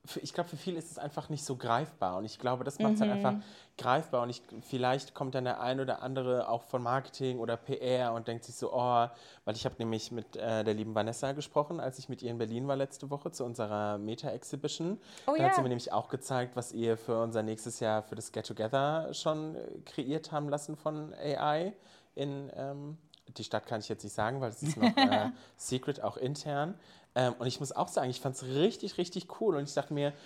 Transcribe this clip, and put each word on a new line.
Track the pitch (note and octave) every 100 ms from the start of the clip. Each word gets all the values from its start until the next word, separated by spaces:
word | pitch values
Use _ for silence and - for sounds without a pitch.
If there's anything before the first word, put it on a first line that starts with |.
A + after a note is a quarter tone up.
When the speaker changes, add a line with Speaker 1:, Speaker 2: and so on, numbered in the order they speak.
| -
Speaker 1:
für, | -
ich | D3
glaub, | - E3+
für | D3+
viele | F#3+ E3
ist | D#3+
es | -
einfach | D3 D#3 -
nicht | D3
so | - C3
greifbar | A#2+ A#2+ D3+ - F#2 F#2
und |
ich | A2 -
glaube, | B2 B2
das | B2+ -
macht's | G#3+ G#3+
halt | G#3
Speaker 2:
Mhm. | G3+
Speaker 1:
einfach | G3+ G#3 - - - -
greifbar | A#2+ C#3+ D#3+ B2
und | A#2+
ich, | A#2+ - A2+
vielleicht | - B2+ B2+ C3+ -
kommt | - C3+
dann | C3
der | B2+ -
ein | A#2+ C3+
oder | C3 -
andere | B2+ C3 B2+ B2 -
auch | A#2
von | - B2+
Marketing | A#2+ C3 C3 - C3 B2+
oder | A2+ A#2
P | - C3+
R | B2+ B2+ B2
und | A#2 A2+
denkt | A#2
sich | -
so, | - A#2+
„Oh“, | B2 B2 A#2+ A#2+ - - -
weil | - A2
ich | B2+
hab | -
nämlich | A2+ A2 -
mit, | A#2+ - -
äh, | A2+ A2
der | G#2+
lieben | G#2+ A2
Vanessa | G#2+ A2 A#2+ C3+
gesprochen, | C#3+ - D3 D3 E3+
als | B2+ C3
ich | -
mit | B2
ihr | A#2+
in | A#2
Berlin | A2 A#2 C#3
war | C3+
letzte | C3+ - C#3
Woche | C#3+ E3
zu | -
unserer | A#2+ A#2+ G#2+ G#2 G#2 G#2
Meta-Exhibition. | G#2+ A#2 D3 A2+ - C#3+ D3 - E3+ G#3+ - - -
Speaker 2:
Oh | D#4
Speaker 1:
Da |
hat | F4
sie | F#4
Speaker 2:
ja. |
Speaker 1:
mir | B2+
nämlich | A#2+ -
auch | G#2+ -
gezeigt, | B2 - C3 B2 B2
was | A#2
ihr | A2+ A2+ A2+
für | B2 A2+
unser | A2+ A2+
nächstes | G#2+ A2 A#2+ -
Jahr | A2+ G#2+
für | -
das | A2+ -
Get-Together | A2+ - A2 A2 C3+ C#3+ D#3+ D#3+
schon, | D3+ D#3+ D#3 D#3
äh, | B1+ - -
kreiert | - - B2+ D#3 D#3
haben | D3+ D3
lassen | D3 D3 D3+
von | D#3 D3+ D3+
A | - D3 C#3+ D3+ D#3
I | F#3 - - - _
in, | - C#3+ C#3 C#3 -
ähm, | C3+ C#3 D3 D#3+ _ - - -
die |
Stadt | G#2+ G#2+ -
kann | A2
ich | -
jetzt | G#2+
nicht | G#2
sagen, | - G#2+ C3+
weil | A#2+
es | A2
ist | D3 D#3
noch, | A#3 -
Speaker 2:
<laughs> |
Speaker 1:
äh, | B3+ A#3+ G#3+ - - -
Secret, | - B2+ D3 C#3
auch | G#2+ -
intern. | C3 D3 D3+ C#3+ D#3+ G3+ - - - B2
Ähm, | B2+ A#2+
und | B2
ich | -
muss | C#3
auch | - -
sagen, | G3+ B2+
ich | B2
fand's | C3+ B2+
richtig, | B2+ C#3 G3 - G3 -
richtig | F3 F#3 - -
cool. | A3 D3
Und |
ich | D3
dachte | D3 -
mir, | D3 C#3+ C#3+